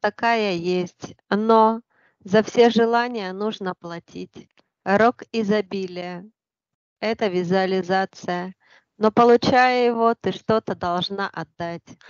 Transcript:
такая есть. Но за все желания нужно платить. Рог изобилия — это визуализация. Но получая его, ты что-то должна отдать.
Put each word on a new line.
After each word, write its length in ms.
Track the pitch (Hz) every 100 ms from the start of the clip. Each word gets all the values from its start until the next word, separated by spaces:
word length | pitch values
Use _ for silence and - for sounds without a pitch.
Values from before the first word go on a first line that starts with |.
такая 520 | 208 - 233 233 208
есть. 600 | 170 175 180 180 _ - - -
Но 500 | 202 220 226 220 226 - _ _ _
за 200 | 190 214
все 260 | 214 247 233
желания 640 | 226 233 233 247 233 185
нужно 420 | 190 214 208 190
платить. 760 | 175 170 170 - - 185 - - _ _ _
Рог 380 | - 202 226 247 -
изобилия — 960 | 226 202 214 190 196 185 180 175 175 214 _ _ _ _ _ _ _
это 280 | 214 226 214
визуализация. 1300 | 180 175 190 190 190 175 190 190 - - 175 185 - _ _ _ -
Но 120 | 214
получая 760 | 226 240 240 - 254 254 247 240
его, 280 | 233 226 233
ты 100 | 196
что-то 420 | - - 220 220
должна 520 | 190 180 180 180 196 196
отдать. 540 | - 160 - 170 170 - -